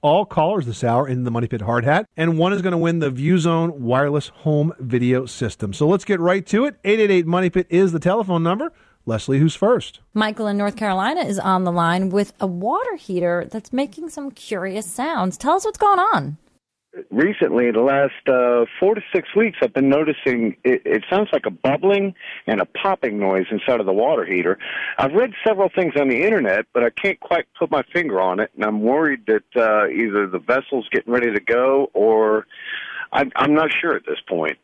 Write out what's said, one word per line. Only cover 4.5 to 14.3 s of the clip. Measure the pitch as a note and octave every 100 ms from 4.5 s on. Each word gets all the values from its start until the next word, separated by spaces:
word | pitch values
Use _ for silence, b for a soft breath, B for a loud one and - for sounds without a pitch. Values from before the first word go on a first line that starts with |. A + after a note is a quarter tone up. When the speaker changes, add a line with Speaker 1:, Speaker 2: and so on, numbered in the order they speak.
| D3+ D#3 -
Speaker 1:
video | B2+ B2 B2 B2+ B2
system. | - A#2 - G#2
So | F#2+ D3+
let's | F#3+
get | - F#3
right | E3+ F#3+ -
to | G3+ C#4+
it. | -
Eight | F#3+ A3
eight | G#3
eight, | F#3 E3
money | F3 F3+
pit | F#3 F3+
is | E3+ F#3+
the | E3
telephone | F3 G#3+ F#3+ E3+
number. | E3+ G3+ D#4+ b b b
Leslie, | - A2 - C3+
who's | D#3 -
first? | G3+ B3 - - _
Speaker 2:
Michael | G#3+ G#3+ G#3+ G#3+
in | G3+
North | G3+ G#3+
Carolina | G#3 F#3+ G#3+ E4+
is | - G3
on | F#3+ F#3
the | F3+
line | F3 E3 F3+ F#3+
with | G3 G3+ -
a | G3
water | F3 G#3 F4 B4+
heater | F4 - F3+ F3 F3 -
that's | A3 -
making | B3 C#4 D#4 D#4+
some | D4+ C#4